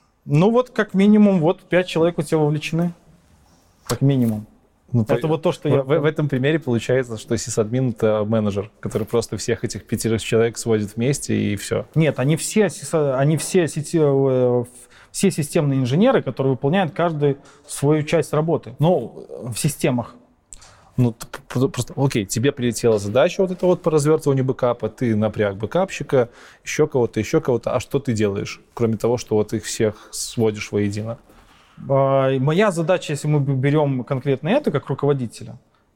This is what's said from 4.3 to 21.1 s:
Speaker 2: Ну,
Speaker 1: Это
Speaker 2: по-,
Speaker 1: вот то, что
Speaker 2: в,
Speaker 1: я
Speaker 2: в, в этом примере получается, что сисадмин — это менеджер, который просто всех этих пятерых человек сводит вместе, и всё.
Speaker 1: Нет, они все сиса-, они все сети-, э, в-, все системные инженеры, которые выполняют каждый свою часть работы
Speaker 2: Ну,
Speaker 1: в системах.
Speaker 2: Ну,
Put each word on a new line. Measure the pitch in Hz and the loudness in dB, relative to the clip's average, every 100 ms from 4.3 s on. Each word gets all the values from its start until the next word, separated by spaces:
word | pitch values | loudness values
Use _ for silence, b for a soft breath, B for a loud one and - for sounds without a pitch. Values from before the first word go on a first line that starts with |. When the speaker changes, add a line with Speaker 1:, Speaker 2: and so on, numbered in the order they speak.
| 107 107 _ _ _ _ | -2 -6 _ _ _ _
Speaker 2:
Ну, | 123 107 | 0 2
Speaker 1:
Это | 131 | 0
Speaker 2:
по-, | 156 | 0
Speaker 1:
вот | 160 | 0
то, | 170 | 0
что | - 151 | -2 2
Speaker 2:
в, | |
Speaker 1:
я | 135 | 2
Speaker 2:
в, | 131 160 | 2 0
в | 151 | 0
этом | 151 147 | 0 0
примере | 131 135 160 | 0 0 0
получается, | 147 117 - 127 127 110 | 0 -2 0 0 0 -6
что | - 117 | -4 -4
сисадмин — | - 117 107 123 131 113 | -2 -2 -2 0 -2 0
это | 110 107 107 | 0 2 0
менеджер, | 110 107 101 98 _ | 0 0 -2 -6 _
который | 104 107 107 | -6 -4 -2
просто | 117 110 110 | -2 -2 -4
всех | - 113 | -4 -4
этих | 113 104 - | -4 -8 -6
пятерых | 107 113 110 | -4 -2 -2
человек | - 113 117 113 | 0 2 2 0
сводит | - 110 104 - | -2 0 -2 -4
вместе, | 120 143 - | -2 -2 -2
и | 107 104 101 | -2 -2 -4
всё. | - 107 107 - | -4 -6 -2 0
Speaker 1:
Нет, | 160 127 | 0 2
они | 131 156 | 0 0
все | - - 196 | 0 0 0
сиса-, | - - 165 143 131 | -2 -4 -2 0 2
они | 139 156 | 2 0
все | - 190 165 | 0 0 0
сети-, | - 147 170 | -2 -2 2
э, | 147 135 135 131 123 123 | 2 4 2 2 2 2
в-, | 120 - - B B | -2 -10 -20 B B
все | - 196 | -2 0
системные | - 147 180 147 135 | 0 -2 0 0 0
инженеры, | 127 143 233 240 | 0 2 4 4
которые | 175 - 135 | 0 -2 0
выполняют | 131 139 185 180 | 0 0 0 0
каждый | - 170 156 147 139 B B B | 0 -2 0 0 0 B B B
свою | - 139 156 | -2 2 2
часть | 151 170 147 | 2 0 0
работы | 147 160 147 - 123 | -2 0 -2 -4 -2
Speaker 2:
Ну, | 156 175 110 73 - - | 2 2 -2 -12 -16 -14
Speaker 1:
в | 107 110 | -10 -4
системах. | 156 - 156 123 110 - _ _ _ - B B B - | -4 0 0 -2 -4 -12 _ _ _ -20 B B B 0
Speaker 2:
Ну, | 123 | 0